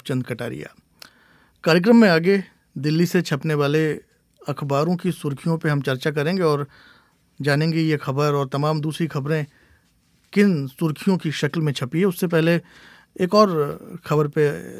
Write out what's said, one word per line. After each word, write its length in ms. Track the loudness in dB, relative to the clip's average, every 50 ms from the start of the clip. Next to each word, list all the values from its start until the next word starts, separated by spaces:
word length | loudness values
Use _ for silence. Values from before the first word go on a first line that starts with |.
| -4
चंद 200 | -4 -4 -4 -4
कटारिया। 480 | -6 -8 -8 -8 -10 -10 -10 -12 -14 -18 _ _ _ _ _ -20 -20 _ _ _ _ _ _ _ _ _ _ 0
कार्यक्रम 320 | 2 2 4 6 6 8
में 120 | 8 8 6
आगे 360 | 6 4 4 2 2 0 0 -6 _ _ _ _ -10 -6
दिल्ली 280 | -4 0 2 2 2
से 160 | 2 2 0 0
छपने 320 | 0 -2 -4 -2 -2 -2
वाले 600 | 0 0 0 2 2 0 0 -2 -6 -10 _ _ _ _ _ _ _ -10 -10
अखबारों 480 | -8 -6 -4 -2 -2 0 0 0 -2
की 160 | -2 -2 -4 -4
सुर्खियों 460 | -4 -6 -6 -6 -4 -4 -4 -2 -2
पे 100 | 0 0
हम 120 | 0 0
चर्चा 300 | 0 -2 -4 -2 -2 -4
करेंगे 320 | -2 -2 -2 -2 -2 0 0
और 240 | 0 0 0 -4 -8 _ -20 -20 -20 -20 _ _ _ _ _ _ _ _ -6 -2
जानेंगे 360 | 0 0 2 0 0 0 0
ये 180 | 0 0 0
खबर 280 | -2 -2 -4 -2 0 0
और 240 | 0 0 0 -2 -4
तमाम 320 | -4 -2 -2 -2 -2 -2
दूसरी 260 | -4 -4 -4 -4 -4
खबरें 400 | -4 -4 -6 -4 -4 -4 -4 -4 -6 _ _ _ _ _ _ _ _ _ _ _ _ _ _ _ _ 0
किन 340 | 2 2 4 2 0 -2
सुर्खियों 500 | -6 -6 -4 -4 -4 -4 -2 0 0 0
की 160 | 0 0 -4 -4
शक्ल 280 | -2 -4 -2 -2 -2
में 120 | -2 -2 -2
छपी 280 | -4 -6 -4 -2 0
है। 60 | 0
उससे 200 | 0 0 -2 -2
पहले 340 | 0 2 2 2 2 2 0 -2 _ -14 -20 -20 -20 -20 -20 _ _ -6 -4
एक 140 | -2 2 4
और 440 | 6 6 6 4 0 -2 -2 -4 -8 -14 -16 -18 -14 -4
खबर 220 | 0 0 2 0 0
पे, 240 | 2 2 2 2 0 -2 -8 -14 -16 -16